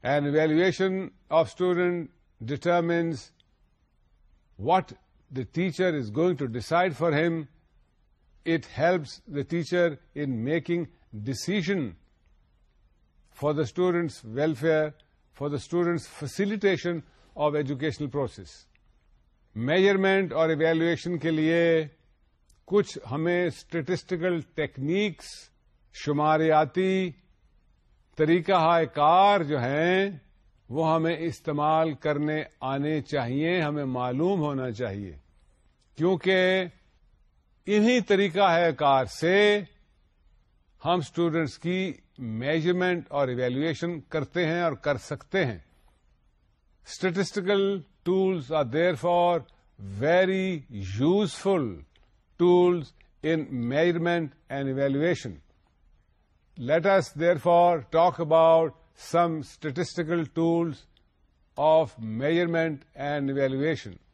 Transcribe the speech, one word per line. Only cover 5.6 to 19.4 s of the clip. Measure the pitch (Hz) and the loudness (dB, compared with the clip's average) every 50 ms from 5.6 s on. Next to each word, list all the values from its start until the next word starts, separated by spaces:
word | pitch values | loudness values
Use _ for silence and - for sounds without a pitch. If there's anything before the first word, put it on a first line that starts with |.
| 180 185 151 - 185 180 160 | -4 -4 -2 -2 -2 0 0
is | 147 120 104 | -2 -6 -6
going | 101 143 170 185 175 | -2 -2 0 0 0
to | 135 143 120 | -2 -6 -6
decide | 113 123 - - 160 170 180 190 143 | -6 -8 -6 -2 0 0 0 0 -2
for | - 160 170 | -2 -2 0
him. | 147 147 165 175 165 165 151 - _ _ _ _ _ _ _ _ _ _ _ _ _ _ _ _ _ _ _ | 0 2 0 0 -2 -4 -8 -12 _ _ _ _ _ _ _ _ _ _ _ _ _ _ _ _ _ _ _
It | 170 165 151 - | -2 -2 -2 -2
helps | - - - 151 170 185 180 147 - - - _ | -6 -4 0 2 2 2 0 -2 -8 -16 -20 _
the | - 156 143 127 | -10 -8 -8 -6
teacher | - 165 175 160 - 175 175 175 170 143 135 _ _ _ | -4 -4 -4 -2 -2 0 2 2 0 0 -6 _ _ _
in | 143 147 139 127 110 113 | -6 -6 -4 -4 -4 -2
making | 135 156 170 - - 170 175 160 - _ _ _ _ - 107 | -2 -2 -2 -2 -2 -4 -4 -4 -6 _ _ _ _ -16 -10
decision | 104 131 131 - - - 196 214 160 175 202 185 139 101 82 _ _ _ _ _ _ _ _ _ _ _ _ _ _ _ _ _ _ _ _ _ _ _ _ _ _ _ | -8 -8 -8 -6 -6 -4 -4 -2 -2 -2 -2 -4 -4 -6 -10 _ _ _ _ _ _ _ _ _ _ _ _ _ _ _ _ _ _ _ _ _ _ _ _ _ _ _
for | _ - 139 147 151 | _ -4 -4 -2 0
the | 151 151 | -2 -4
student's | 110 - 180 180 180 170 175 170 151 - - - | -4 -2 -2 0 0 0 0 -2 -4 -8 -12 -16
welfare, | 110 110 131 151 165 151 117 139 165 156 156 156 151 147 _ _ _ _ _ _ _ | -10 -4 -2 -2 -2 -2 -2 0 0 2 2 0 -2 -6 _ _ _ _ _ _ _
for | _ - 139 147 | _ -8 -8 -6
the | 143 131 | -6 -6
student's | - - 170 175 175 175 170 156 - | -8 -4 -2 -2 0 0 -2 -4 -6
facilitation | - - - 151 135 - - 202 202 220 202 208 196 180 139 - 175 170 160 - _ _ _ _ _ _ | -10 -14 -12 -12 -10 -4 -4 -4 -2 -2 0 0 0 0 0 -2 -6 -6 -6 -8 _ _ _ _ _ _
of | - 147 151 147 | -2 -2 0 0
educational | 151 147 131 143 123 143 156 - - 147 135 | -2 -4 -4 -6 -4 -4 -6 -4 -6 -10 -6
process. | 123 147 135 110 - - 92 - - - - _ _ _ _ _ _ _ _ _ _ _ _ _ _ _ | -4 -6 -6 -6 -8 -14 -20 -20 -20 -20 -20 _ _ _ _ _ _ _ _ _ _ _ _ _ _ _